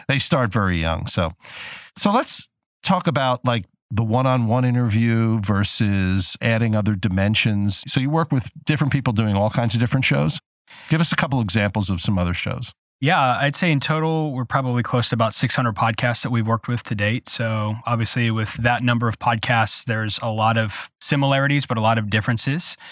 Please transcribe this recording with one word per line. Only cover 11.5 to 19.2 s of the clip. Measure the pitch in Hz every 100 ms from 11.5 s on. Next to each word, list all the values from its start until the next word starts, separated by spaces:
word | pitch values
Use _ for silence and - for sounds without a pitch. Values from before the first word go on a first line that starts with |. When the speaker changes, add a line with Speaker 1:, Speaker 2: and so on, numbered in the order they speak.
| 107 101 107 98
Speaker 1:
of | 87
some | - 95
other | 87
shows. | 87 - 82 120 - _ -
Speaker 2:
Yeah, | 139 175 131 110
I'd | 143
say | 139 180
in | 143
total, | - 156 160 160 156
we're | 127 123
probably | 143 127 120
close | 113 123 -
to |
about | 113 113
six | - 120
hundred | - 120 104
podcasts | 113 110 123 113
that | 117
we've | 120 110
worked | 110 -
with | 120
to | -
date. | 104 104 117 -
So | - 113 110 107 107
obviously | 117 120 113 127 117
with | 110 107
that | - 120 120
number | 123 120 117
of |
podcasts, | 104